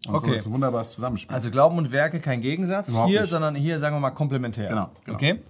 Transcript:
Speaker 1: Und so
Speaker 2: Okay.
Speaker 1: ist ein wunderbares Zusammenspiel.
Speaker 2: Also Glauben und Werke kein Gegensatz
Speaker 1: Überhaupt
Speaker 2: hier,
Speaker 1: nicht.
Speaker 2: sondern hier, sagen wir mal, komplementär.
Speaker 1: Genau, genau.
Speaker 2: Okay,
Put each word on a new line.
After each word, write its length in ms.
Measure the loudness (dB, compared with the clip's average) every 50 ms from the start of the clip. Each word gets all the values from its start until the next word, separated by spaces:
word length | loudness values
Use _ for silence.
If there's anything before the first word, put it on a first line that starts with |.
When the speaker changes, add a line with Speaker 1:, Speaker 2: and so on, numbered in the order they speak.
| -8
Speaker 1:
Und 140 | -2 -2 0
so 60 | 2 2
Speaker 2:
Okay. 60 | 0
Speaker 1:
ist 120 | 0 -2
ein 60 | -4
wunderbares 400 | -2 0 0 0 0 -2 -4 -6
Zusammenspiel. 420 | -8 -6 -4 -4 -4 -6 -6 -6 -6
Speaker 2:
Also 160 | -4 -4 0
Glauben 280 | 4 6 6 6 6 4
und 120 | -2 0
Werke 300 | 0 0 0 0 0 -2
kein 200 | -2 -2 -2 -2
Gegensatz 500 | -2 -2 -2 -2 -2 -2 -2 -4 -2 0
Speaker 1:
Überhaupt 200 | 2 2 4 4
Speaker 2:
hier, 120 | 4 4
Speaker 1:
nicht. 80 | 2 2
Speaker 2:
sondern 260 | 0 0 0 0 0
hier, 240 | 0 0 0 0 0
sagen 160 | 0 0 0
wir 40 | 0
mal, 100 | -2 -2
komplementär. 560 | 0 0 -2 0 0 -2 -2 -4 -4 -4 -4 -2
Speaker 1:
Genau, 220 | -2 -2 -2 -4 -8 -14 -12
genau. 120 | -8 -4
Speaker 2:
Okay, 260 | 0 2 2 0 0 -6